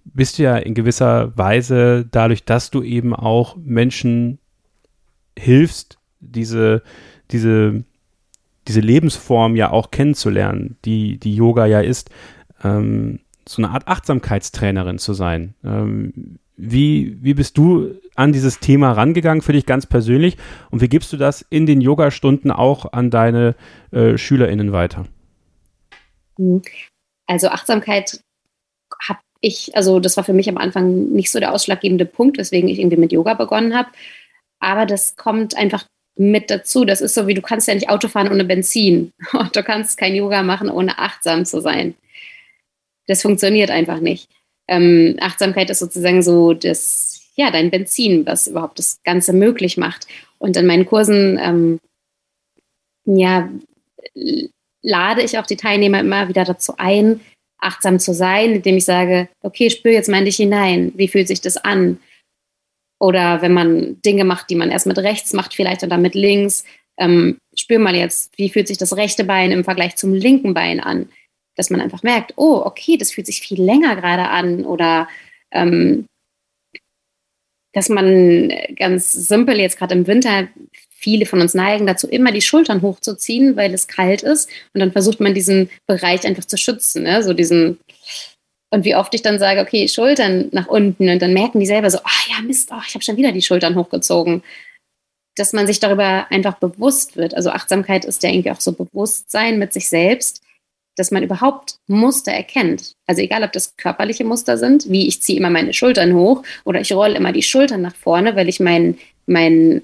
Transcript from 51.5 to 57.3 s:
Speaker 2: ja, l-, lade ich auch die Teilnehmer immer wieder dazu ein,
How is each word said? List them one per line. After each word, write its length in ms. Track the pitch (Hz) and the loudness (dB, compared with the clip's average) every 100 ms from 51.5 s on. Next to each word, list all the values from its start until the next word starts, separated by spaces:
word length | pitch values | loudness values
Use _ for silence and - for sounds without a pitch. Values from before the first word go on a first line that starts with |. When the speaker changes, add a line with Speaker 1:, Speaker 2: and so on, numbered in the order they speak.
| 170 165 165 _ _ _ _ _ _ _ _ _ _ _ _ | 0 0 -2 _ _ _ _ _ _ _ _ _ _ _ _
Speaker 2:
ja, 460 | - 190 185 185 175 - - _ _ _ - | 0 2 4 2 -2 -8 -18 _ _ _ -20
l-, 360 | - - 302 - _ _ _ | -10 -6 -6 -8 _ _ _
lade 400 | - 185 190 226 | -2 0 0 0
ich 160 | 233 220 | -2 -4
auch 80 | - | -6
die 100 | 208 | -6
Teilnehmer 440 | 220 202 202 196 | -2 2 2 2
immer 280 | 202 196 190 | 0 -2 -2
wieder 160 | 185 | 0
dazu 300 | 180 180 - - | -2 -2 -6 -4
ein, 420 | 185 208 214 220 - | 0 2 4 2 -4